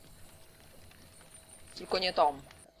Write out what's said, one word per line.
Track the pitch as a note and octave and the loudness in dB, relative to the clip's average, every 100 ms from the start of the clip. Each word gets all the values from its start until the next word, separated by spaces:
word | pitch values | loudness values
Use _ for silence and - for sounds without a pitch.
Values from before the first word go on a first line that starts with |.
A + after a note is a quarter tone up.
| - - - - - - - - - - - - - - - - - | -20 -18 -18 -18 -20 -20 -20 -20 -20 -20 -20 -20 -20 -20 -20 -20 -16
Tylko | - - F#3 | -10 0 2
nie | F#3 | 4
tą. | F3+ D3 C#3 - - - - | 6 6 6 -12 -18 -20 -8